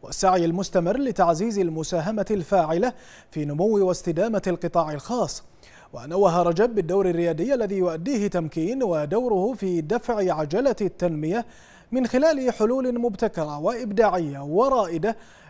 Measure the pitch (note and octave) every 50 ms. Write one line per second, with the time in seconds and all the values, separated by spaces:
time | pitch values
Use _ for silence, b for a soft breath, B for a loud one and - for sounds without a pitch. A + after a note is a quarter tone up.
0 | - - - - - F#3+ F#3 F#3 E3+ E3 E3 F3+ G3 - - F#3+ E3+ F3 G#3 B3+
1 | C#4+ B3+ G3+ - F#3 E3+ E3+ D#3 F#3+ A#3 A3 G3+ F#3+ E3+ D#3+ D#3+ D#3+ - - F3
2 | D3 F3+ A3 G#3+ G3 - G#3+ G3+ E3 - G3+ F#3+ E3 D#3 E3 E3+ G#3 B3+ A#3+ B
3 | B B B B B B - D#3+ D3+ D3 C#3+ D3 F3+ G#3+ A3 G3+ G3 F#3 F3+ E3+
4 | - - E3 D#3+ F#3+ A#3 A3 G3+ - G3 F3 E3+ - E3+ - F3 E3 D3+ D3+ C#3+
5 | - - A#3 B3 G#3 C#3+ - - - - B B B B B B B B - A#2
6 | A#2 C#3+ E3 F#3 G3+ F#3+ E3 F3 F3 E3+ E3+ D#3+ G#3+ B3 A#3 G#3 F#3 D#3 F3 G3
7 | G3 F#3 E3+ E3+ E3+ E3+ E3 D#3 E3+ B3 C#4+ B3+ A3+ G3+ G3 G3 F#3 F3+ D#3+ D#3+
8 | E3 A3+ D4 A3+ G3+ G3+ - F3+ E3 D#3 - E3 D#3+ F3 A#3+ C4+ C4 G#3 E3+ D#3
9 | D3+ D3 E3 A3 B3+ B3 A3 F#3 F3+ A3+ C4 G#3 - F#3+ F3+ E3+ D#3+ D3+ G#3 A#3+
10 | - - A#3+ G#3+ G3+ F#3 E3 D3+ D#3 D3 D3 G3+ C4 C#4 A#3 - G#3 F#3 - -
11 | F3+ F3 E3 D3+ D3+ D#3 F3+ A#3 A3+ B B B B B B B B B - B3+
12 | B3+ A#3 - B3+ C#4+ D#4+ D#4+ C#4 C4 B3+ A3 - A3 G#3+ B3 C4+ C4 B3+ A#3+ A#3+
13 | A#3+ A#3+ G3+ - - G#3+ - - D#3+ D3+ D3 D3 D3+ F#3 A#3+ A#3 B3 G#3+ G3+ F#3+
14 | A#3 G3+ F3 F#3 E3+ D3+ C#3 C#3 C#3 C#3+ D3+ F#3 A3+ C#4 C4+ B3 G#3 F3 E3+ E3
15 | D#3+ G#3+ A3+ B B B B B B B